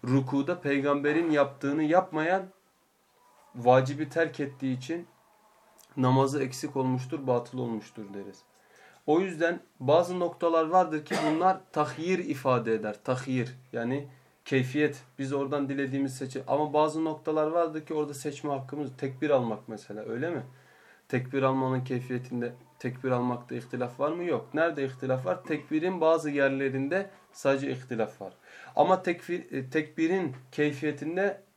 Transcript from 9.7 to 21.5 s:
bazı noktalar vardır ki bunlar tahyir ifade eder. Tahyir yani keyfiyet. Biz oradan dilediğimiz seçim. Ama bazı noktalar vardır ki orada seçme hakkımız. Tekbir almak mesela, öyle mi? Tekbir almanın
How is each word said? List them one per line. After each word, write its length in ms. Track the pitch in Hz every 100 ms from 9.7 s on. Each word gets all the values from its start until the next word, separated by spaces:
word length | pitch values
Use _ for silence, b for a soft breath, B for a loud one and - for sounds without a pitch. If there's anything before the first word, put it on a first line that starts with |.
| _
bazı 400 | 131 156 175 180
noktalar 460 | 175 170 170 165 160
vardır 360 | 185 170 156
ki 100 | 151 170 156
bunlar 300 | 156 185 190 -
tahyir 460 | - 139 139 165 185
ifade 560 | - 139 139 123 110
eder. 220 | 110 107 104
Tahyir 520 | - 127 131 127 123 - -
yani 360 | 117 117 139 143 B B B
keyfiyet. 580 | - 135 131 147 147 139 - -
Biz 140 | 135
oradan 360 | 139 135 147 135
dilediğimiz 480 | 139 139 135 139 131
seçim. 260 | 131 - -
Ama 260 | 139 151
bazı 320 | 151 156 151
noktalar 420 | 160 151 - 156 156
vardır 400 | 170 165 156 156
ki 80 |
orada 200 | 156 147
seçme 360 | 139 151 139 151
hakkımız. 400 | 139 131 147 139 -
Tekbir 320 | 139 131 151
almak 380 | 139 117 107 -
mesela, 360 | 107 - 104
öyle 260 | 107 117 160
mi? 120 | 160 127 b b b b b _
Tekbir 340 | 127 127 135
almanın 420 | 135